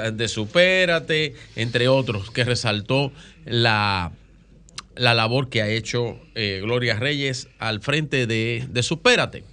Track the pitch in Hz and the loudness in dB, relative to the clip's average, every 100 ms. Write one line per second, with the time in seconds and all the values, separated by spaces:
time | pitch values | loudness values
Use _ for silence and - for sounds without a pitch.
0 | 113 110 113 - 107 170 180 185 180 165 | -4 -2 -4 -4 0 4 4 4 2 0
1 | 139 156 151 123 - - 117 120 123 135 | 0 0 0 -6 -14 -6 -2 2 4 4
2 | 120 107 95 - 120 120 117 104 98 131 | 2 -4 -4 -2 0 0 0 -2 0 0
3 | 139 - - - - 117 117 107 104 95 | 0 -6 -20 -18 -4 0 2 2 2 0
4 | 87 - - - - - - - - - | -2 -8 -20 -20 -20 -20 -20 -18 -16 0
5 | 123 117 113 127 127 120 107 113 110 120 | 2 4 2 0 0 0 0 -2 -2 -4
6 | 120 - - 113 104 95 104 123 117 110 | -4 -6 -14 -6 -4 -2 -2 -2 0 -2
7 | 135 143 139 127 - - 113 110 123 147 | -2 -2 -2 -4 -8 -8 -6 -4 -2 -2
8 | 156 135 117 113 113 117 127 95 120 160 | 0 0 0 0 0 -4 -4 -2 -2 0
9 | 247 233 135 - - | 2 4 2 -4 -18